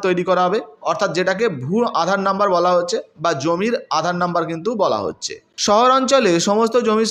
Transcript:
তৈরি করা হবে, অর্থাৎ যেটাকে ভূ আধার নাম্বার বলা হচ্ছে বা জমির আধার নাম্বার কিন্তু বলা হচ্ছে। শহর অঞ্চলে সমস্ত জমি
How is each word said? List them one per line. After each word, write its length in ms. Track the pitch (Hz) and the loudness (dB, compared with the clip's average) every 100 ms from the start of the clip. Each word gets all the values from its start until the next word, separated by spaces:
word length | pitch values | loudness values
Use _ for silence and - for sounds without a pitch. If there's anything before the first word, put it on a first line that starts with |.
| 190 | 0
তৈরি 180 | 180 180 | 0 0
করা 120 | 180 180 | 0 0
হবে, 140 | 214 - - 147 | -2 -6 -8 -6
অর্থাৎ 180 | 165 196 160 | -2 -2 -2
যেটাকে 280 | 185 190 233 143 | -2 -2 -2 -4
ভূ 120 | 131 214 240 151 | -4 -2 0 0
আধার 200 | 165 196 196 | 0 0 0
নাম্বার 200 | 196 202 175 | 0 2 2
বলা 160 | 175 180 | 2 2
হচ্ছে 200 | 175 220 - - | 0 -4 -8 -6
বা 80 | 170 151 | -2 -2
জমির 300 | 156 170 220 - - 151 | -2 -2 -2 -4 -4 -2
আধার 200 | 165 180 | -2 -2
নাম্বার 200 | 175 170 165 | -2 -2 -4
কিন্তু 180 | 165 185 226 | -4 -4 0
বলা 160 | 165 110 90 | 0 0 -4
হচ্ছে। 280 | 80 - - _ - - | -6 -10 -14 _ -6 2
শহর 240 | 208 254 262 | 4 4 4
অঞ্চলে 340 | 254 269 214 170 196 | 4 2 4 2 2
সমস্ত 280 | 208 226 240 220 | 2 2 2 2
জমি 180 | 214 220 | 2 2